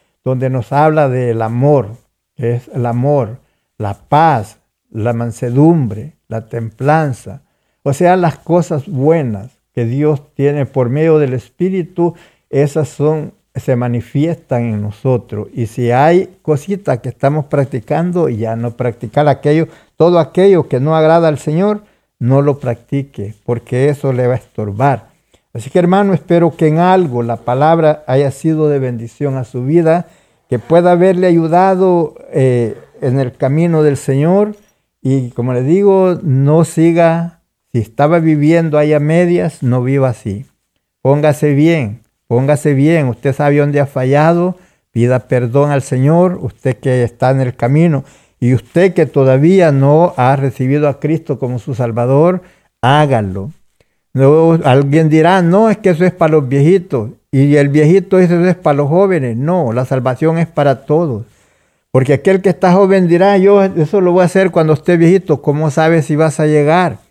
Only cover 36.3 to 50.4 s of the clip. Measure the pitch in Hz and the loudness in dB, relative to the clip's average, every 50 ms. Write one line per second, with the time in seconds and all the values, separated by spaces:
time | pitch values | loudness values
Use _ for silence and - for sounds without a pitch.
36.3 | 127 135 139 143 151 165 165 - - 160 160 170 165 170 170 165 165 170 170 170 | 0 2 2 2 4 2 2 0 0 0 0 2 2 2 2 2 2 0 -4 -8
37.3 | - _ _ _ _ _ _ _ - 120 104 - _ - 143 151 175 170 160 160 | -10 _ _ _ _ _ _ _ -6 -6 -6 -4 _ -2 0 2 2 2 2 2
38.3 | 156 147 143 151 165 170 165 160 147 151 151 151 151 147 147 151 160 170 180 175 | 2 2 2 2 2 2 0 0 0 0 2 2 0 0 0 0 2 2 2 2
39.3 | 175 175 180 160 - - - 123 123 127 123 127 135 139 131 127 110 - - 113 | 0 0 -2 -4 -6 -4 -2 -2 0 0 0 0 0 0 0 -2 -2 -4 -8 -8
40.3 | 95 104 135 - _ _ _ _ _ _ _ _ _ _ _ 131 143 147 147 151 | -8 -8 -10 -16 _ _ _ _ _ _ _ _ _ _ _ 0 0 2 2 0
41.3 | 143 147 - 151 143 139 151 165 170 160 127 101 110 - _ _ _ _ _ _ | 0 0 0 0 2 2 2 2 2 0 -2 -6 -8 -12 _ _ _ _ _ _
42.3 | 117 123 135 139 147 135 - 151 143 131 139 156 170 160 143 127 113 - - 139 | -2 -2 0 0 -2 0 0 0 0 2 2 2 2 2 0 -2 -4 -4 -4 -4
43.3 | 131 - 147 143 143 147 143 147 143 147 139 139 - 135 131 131 139 147 151 165 | -2 0 0 0 2 2 0 0 0 -2 -2 -2 -4 -4 -2 0 2 2 2 2
44.3 | 170 170 175 185 180 - _ _ _ _ _ _ _ 113 117 123 127 123 - - | 2 0 0 -2 -4 -8 _ _ _ _ _ _ _ -2 0 2 0 -2 -2 -2
45.3 | 131 123 123 117 120 139 143 147 143 135 - - 131 127 131 147 165 170 180 180 | -2 -2 -2 0 0 0 0 2 0 -2 -4 -4 -2 0 2 2 2 2 2 0
46.3 | 180 - 92 101 - - _ 127 127 - - 135 127 127 120 110 - _ 131 131 | -2 -4 -8 -10 -12 -6 _ -6 -6 -4 -4 -2 0 0 -2 -2 -2 _ 0 0
47.3 | 135 135 131 123 - - 120 123 139 151 170 175 151 135 - - _ _ _ _ | 0 0 -2 -4 -4 -4 -2 0 2 2 2 2 0 -2 -4 -10 _ _ _ _
48.3 | _ _ 117 120 131 120 - _ _ 165 185 190 175 - 156 127 - 143 135 131 | _ _ 0 0 0 0 -2 _ _ 2 2 2 2 0 -2 0 0 2 2 2
49.3 | 131 139 147 170 190 190 175 156 139 135 135 139 147 160 175 180 - - 123 131 | 2 4 4 4 4 4 4 2 2 2 2 4 4 4 2 2 0 0 0 0
50.3 | 139 139 | 0 0